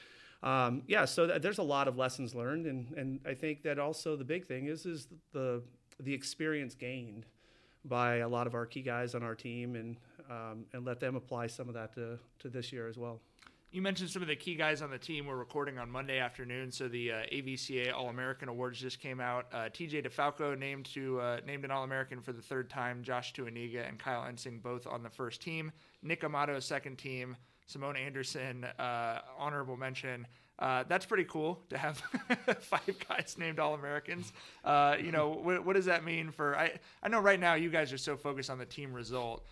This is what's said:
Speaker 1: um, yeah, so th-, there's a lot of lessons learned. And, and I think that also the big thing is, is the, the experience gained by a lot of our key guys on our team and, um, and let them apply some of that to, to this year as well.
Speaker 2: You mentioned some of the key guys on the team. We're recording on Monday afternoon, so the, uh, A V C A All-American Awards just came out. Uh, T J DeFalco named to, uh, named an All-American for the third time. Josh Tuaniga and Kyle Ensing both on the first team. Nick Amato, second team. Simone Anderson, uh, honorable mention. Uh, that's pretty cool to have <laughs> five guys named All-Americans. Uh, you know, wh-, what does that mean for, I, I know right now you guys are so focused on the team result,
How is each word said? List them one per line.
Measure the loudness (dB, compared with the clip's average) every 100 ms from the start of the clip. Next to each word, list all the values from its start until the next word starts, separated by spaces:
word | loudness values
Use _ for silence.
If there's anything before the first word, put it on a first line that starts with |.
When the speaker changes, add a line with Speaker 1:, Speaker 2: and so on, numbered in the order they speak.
| -20 -20 -20 -4
Speaker 1:
um, | 2 4 4 2 2
yeah, | 4
so | 6 6 4
th-, | 4
there's | 2 2
a |
lot | 2 4 4
of | 4
lessons | 2 0 -4
learned. | -4 -2 -2 -2
And, | -4 -4 -4
and | -4 -4
I | -4
think | -2 -2 -2
that | 0 0
also | 0 0 0 0
the |
big | 0 -2 -2
thing | -4 -2
is, | -2 -4
is | -6 -8 -16 _
the, | -2 0 0 -4 -14 _ -8
the | -4
experience | -2 -4 -2 0 0 -2
gained | -6 -8 -6 -8 -10 -14 _ _ _ _ _
by | 0 4 6 4
a | 4
lot | 2 2
of |
our | 0 -2
key | -4
guys | -2 -2 -2
on | -2
our | -4 -4
team | -6 -6 -4 -6
and, | -6 -10 -14 -20 -12
um, | -10 -8 -10 -10
and | -6
let | -4 -2
them | -2
apply | -2 -4 -2 -2
some | -4 -8
of |
that | -6 -8
to, | -6 -6 -8 -12 -14
to | -8
this | -6 -6
year | -6 -8
as | -6
well. | -8 -8 -14 _ -20 -20 _
Speaker 2:
You | -2
mentioned | 0 0 -2
some | -2
of | -2
the | -2
key | -2
guys | 2 4 2
on | -2
the | -6
team. | -4 -4 -4
We're | -4
recording | -2 -2 0 -2
on | -4
Monday | -4 0 2
afternoon, | 0 -2 -6 -4 -4
so | -4 -2
the, | 0 0
uh, | -2 -2
A | -2
V | -2
C | -4 -2 0
A | 2
All-American | 0 -2 -2 -2 -4 -6
Awards | -4 -4 -4
just | -6 -6
came | -6 -2
out. | 0 0 -2
Uh, | -4 -4
T | -4 -4
J | -2
DeFalco | -2 2 2 2 0 0
named | -2 -6 -6
to, | -4 0 2
uh, | 2 0 -2
named | -6 -2
an |
All-American | -2 0 -2 -2 -6
for | -6
the | -8
third | -4 -2 -2
time. | -2 -2 -2
Josh | -2 -2 -2
Tuaniga | -6 -6 -6 -6 -4 -6
and | -6
Kyle | -2 -2 -2
Ensing | -6 -8 -8
both | -6 -6 -4
on | -6
the | -6
first | -6 -6 -6
team. | -6 -6 -6 -10 -20 _
Nick | -4 -2
Amato, | 0 0 0 0
second | -2 -2 -4 -8
team. | -6 -6 -6 -10 -16 _ -14
Simone | -6 -4 -4
Anderson, | -4 -4 -4 -4 -4 -6 -8 -4
uh, | -2 0 0 -2 -6 -6
honorable | -2 -2 -2 -2
mention. | -4 -4 -4 -6 -8 -18 _ 0
Uh, | 4 4 4
that's | 2 4
pretty | 2
cool | 4 2 0 -2 -4
to | -2
have | -2 -2
<laughs> | -4 -4 2 2 4 0
five | 2 0 0 -4 -2
guys | -2 -2 -4
named | -2 2
All-Americans. | 2 0 -2 -4 -2 -6 -6 -12 -18 -2
Uh, | 6 8 10 8
you | 4
know, | 4 4
wh-, | 4 2 4
what | 6 6
does |
that | 6 4
mean | 4 0 -2
for, | 0 2 4
I, | 4 2 -10 -4
I | 2
know | 6
right | 8 8
now | 8
you | 6 6
guys | 4 2
are | 0
so | -2 0
focused | -2 -2 -4
on | -6
the | -8
team | -8 -8
result, | -6 -4 -2 -2 -4 -6